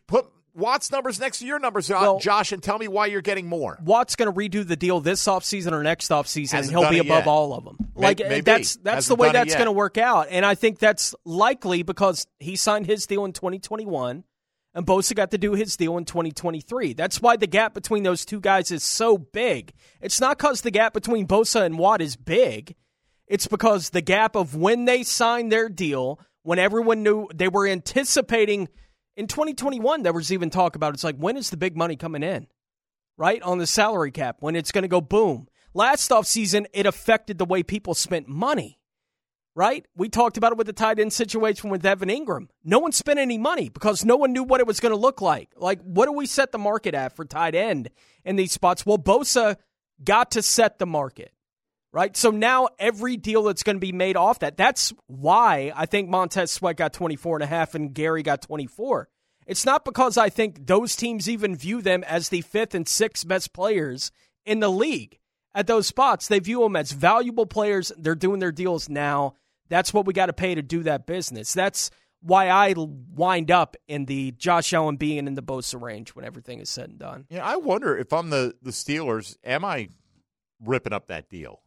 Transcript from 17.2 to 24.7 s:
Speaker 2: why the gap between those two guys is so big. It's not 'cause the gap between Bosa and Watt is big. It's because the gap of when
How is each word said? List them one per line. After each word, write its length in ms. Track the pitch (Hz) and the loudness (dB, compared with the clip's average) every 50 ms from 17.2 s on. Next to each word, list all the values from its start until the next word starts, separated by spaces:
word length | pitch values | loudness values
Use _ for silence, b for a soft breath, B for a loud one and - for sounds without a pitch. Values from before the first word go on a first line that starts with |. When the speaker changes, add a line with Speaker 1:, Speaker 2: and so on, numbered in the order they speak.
Speaker 2:
why 140 | 220 247 233 226 | 4 4 4 4
the 80 | 208 | 2
gap 260 | 175 165 196 226 214 | 0 2 0 0 0
between 300 | - 202 185 - 220 208 | -2 -8 -6 -4 -2 0
those 240 | 202 185 180 160 - | 0 0 0 -2 -4
two 140 | - 208 208 | -8 -10 -2
guys 300 | 175 196 196 190 175 - | 2 2 2 2 2 -2
is 140 | 180 151 - | -4 -4 -4
so 320 | - - - 220 233 220 | -4 -2 0 4 4 4
big. 560 | 190 143 - - 202 240 247 165 123 87 - b b b b b b | 2 2 -4 -6 -4 -2 -2 -2 -4 -6 -12 b b b b b b
It's 180 | - 196 - - | -6 -4 -2 0
not 180 | 262 262 294 - | 2 0 2 2
'cause 220 | - 302 262 - | 2 0 0 0
the 100 | - 233 | -2 0
gap 220 | - 302 226 226 | 2 2 2 2
between 340 | - 214 - 214 233 226 190 | 0 -2 -2 0 0 0 2
Bosa 360 | 151 190 214 226 214 - 233 196 | 2 4 4 4 4 2 2 2
and 140 | 170 160 165 | 2 2 2
Watt 240 | 170 196 220 190 | 4 4 4 4
is 140 | 165 147 123 | 0 -4 -6
big. 580 | - 127 165 165 220 254 156 110 107 - - - - _ _ _ _ _ _ _ _ _ | -10 -6 0 4 4 4 4 2 -4 -10 -16 -20 -20 _ _ _ _ _ _ _ _ _
It's 200 | - 202 196 - | -4 -4 -4 -2
because 420 | - 220 202 - 226 208 196 156 - | -2 -2 2 4 2 2 2 0 -2
the 120 | - 180 | -4 -2
gap 340 | 156 156 185 202 220 220 - | 0 2 2 2 2 2 2
of 180 | 214 185 143 135 | 0 -2 -2 -2
when 300 | 156 165 202 | 0 2 2